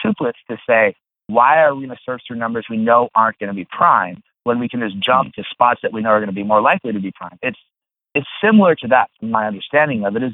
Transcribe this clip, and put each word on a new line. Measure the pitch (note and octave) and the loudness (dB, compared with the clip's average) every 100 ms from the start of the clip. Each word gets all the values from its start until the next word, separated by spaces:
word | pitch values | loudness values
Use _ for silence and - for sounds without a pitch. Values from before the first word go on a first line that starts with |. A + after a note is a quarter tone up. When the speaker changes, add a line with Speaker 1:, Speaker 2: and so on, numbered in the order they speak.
Speaker 1:
tuplets | - - A#2+ - - | -4 -2 -4 -6 -12
to | A2+ - | -10 0
say, | A#2 G#2+ - _ _ - | 2 2 -2 _ _ -4
"Why | A2 B2 D#3 | 2 4 6
are | D3+ | 4
we | C#3 C3+ | 0 -6
gonna | A#2+ - | -12 -12
search | B2 - | -12 -10
through | A#2+ | -8
numbers | A2+ A#2 A2 | -6 -6 -6
we | A2+ | -2
know | A2+ A#2+ A#2+ | 2 4 4
aren't | A2+ A2 - | 2 0 0
gonna | G2+ | -8
be | G2 F2+ | -8 -10
prime | - F3 B2+ F2+ F2+ _ _ | 0 2 2 0 -8 _ _
when | - A#2+ | -4 -2
we | A#2+ | -4
can | A#2+ | -6
just | A2+ G2 | -6 -4
jump | A2 B2+ C3 | 0 0 0
Speaker 2:
Mm-hmm. | - | -8
Speaker 1:
to | G2 | -12
spots | - B2 A#2+ | 0 2 2
that | - | -4
we | A2 | -4
know | A2 | 0
are | G#2+ | 0
gonna | G#2 | 0
be | F#2+ | -6
more | G2+ G#2+ | 0 2
likely | B2 F#3+ B2+ | 2 0 -2
to | G#2+ | -6
be | F#2+ | -8
prime?" | - F2 F2 | -10 -16 -10
It's, | B2+ G#2+ _ _ _ _ _ | -10 -10 _ _ _ _ _
it's | - C3 - | -8 -8 -4
similar | G#3 A3 F#3+ D#3 | 2 4 4 2
to | A#2 | 2
that, | B2+ G2 _ | 2 2 _
from | A2+ | -4
my | A2+ G#2+ | -2 -2
understanding | G2+ - C#3+ D3+ A#2+ G2+ | -6 -2 0 2 0 -2
of | G#2+ | -2
it, | |
is | B2+ | -4